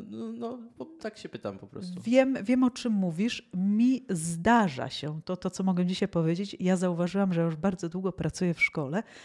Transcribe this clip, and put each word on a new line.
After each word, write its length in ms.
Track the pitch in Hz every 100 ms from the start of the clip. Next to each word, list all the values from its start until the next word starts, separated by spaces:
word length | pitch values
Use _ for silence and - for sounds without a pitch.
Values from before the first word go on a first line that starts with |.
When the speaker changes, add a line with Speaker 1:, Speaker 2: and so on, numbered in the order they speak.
| -
Speaker 1:
no, 220 | 214 226
no, 280 | 233 233 247 233 -
bo 80 | 254
tak 320 | - 220 214
się 120 | -
pytam 300 | - 104 98
po 80 | 104
prostu. 340 | - 180 180
Speaker 2:
Wiem, 360 | 226 254 262 262
wiem, 200 | 202 254
o 60 | 254
czym 240 | - 240
mówisz. 560 | 208 180 160 233 - -
Mi 520 | 185 196 208 247 254 -
zdarza 800 | 165 165 165 208 233 190 127 123
się 320 | - 147 156 -
to, 120 | 180
to, 120 | 190
co 140 | -
mogę 220 | 190 180 180
dzisiaj 220 | 190 196
powiedzieć. 480 | 170 160 170 202 -
Ja 160 | 185 185
zauważyłam, 580 | 180 170 175 196 196
że 80 | 165
już 140 | 165 156
bardzo 340 | 196 180 170
długo 220 | 180 190
pracuję 420 | 175 156 - 180
w 80 | 160
szkole, 420 | - 160 135 185 - -